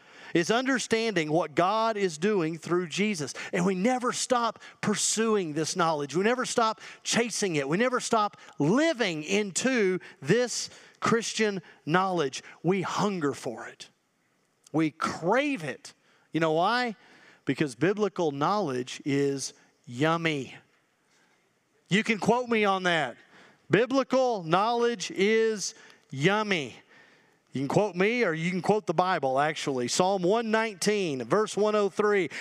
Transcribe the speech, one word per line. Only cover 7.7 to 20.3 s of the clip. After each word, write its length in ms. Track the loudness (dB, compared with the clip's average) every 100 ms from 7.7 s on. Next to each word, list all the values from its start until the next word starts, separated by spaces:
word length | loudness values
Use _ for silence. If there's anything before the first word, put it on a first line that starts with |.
| 2
never 240 | 2 0
stop 340 | 2 2 2 -4 -20 0
living 640 | 2 4 4 2 -2 -2
into 760 | -2 0 0 -2 0 2 2 0 -6 -14
this 480 | 0 2 2 -4 -8 -12 -20 _
Christian 640 | 0 0 0 -2 -2 -2 -10 -12 0
knowledge. 580 | 2 2 0 -2 -4 -14 -4
We 180 | 0 0
hunger 500 | 0 -2 -2 0 -2
for 340 | -4 -6 -8 -12
it. 220 | -16 -20 _ _ _ _ _ _ _ _
We 180 | 0 0
crave 720 | 0 -4 -2 2 2 2 -4
it. 300 | -6 -10 -14 -20 _ _ _
You 80 | -2
know 100 | 0
why? 460 | 2 2 0 -2 -6 -16 -20 -20 -10 -4
Because 300 | -2 -2 0
biblical 580 | 0 0 -2 0 -2
knowledge 680 | 0 0 0 0 -4 -6 -8 -2
is 480 | 2 2 0 -6 -12 _ _ -14
yummy. 680 | -2 0 0 -2